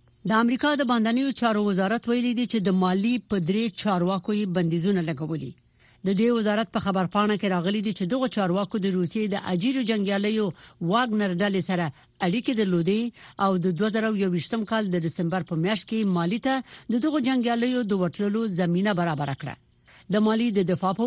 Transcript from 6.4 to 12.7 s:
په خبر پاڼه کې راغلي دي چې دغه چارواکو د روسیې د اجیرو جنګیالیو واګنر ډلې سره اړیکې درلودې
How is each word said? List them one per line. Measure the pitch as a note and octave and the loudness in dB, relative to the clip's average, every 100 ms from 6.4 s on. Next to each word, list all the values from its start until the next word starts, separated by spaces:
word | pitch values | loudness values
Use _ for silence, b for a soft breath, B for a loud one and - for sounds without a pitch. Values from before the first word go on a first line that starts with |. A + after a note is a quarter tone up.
| G#3+ G#3 A3+ | 2 0 -2
په | A3+ | -2
خبر | F#3+ F#3+ F3 | 0 0 0
پاڼه | G3+ G#3 G#3 | 2 2 0
کې | G3+ | 0
راغلي | F3+ F3 G#3+ G#3 | 0 0 0 -2
دي | |
چې | - F3+ | -2 -2
دغه | C4 B3+ G#3+ | 0 0 0
چارواکو | F#3 F#3 G3 A3 | 0 0 -2 -2
د | G3 | 0
روسیې | F#3 E3+ A3 G#3+ | 0 -2 -2 -2
د | G3 - | -2 -2
اجیرو | F3+ A#3 C4+ A3+ | 0 0 0 0
جنګیالیو | G#3+ G3 G3 G#3 A3 G3+ B B - E3+ | 0 0 0 0 0 -2 B B -6 0
واګنر | A3 B3 G#3+ G3+ F3 | 0 2 0 0 0
ډلې | G3+ G3 E3+ | 0 0 0
سره | F3+ D#3+ b b - F3+ | -2 -2 b b -4 0
اړیکې | A3+ - A3 | 0 0 0
درلودې | G3 | 2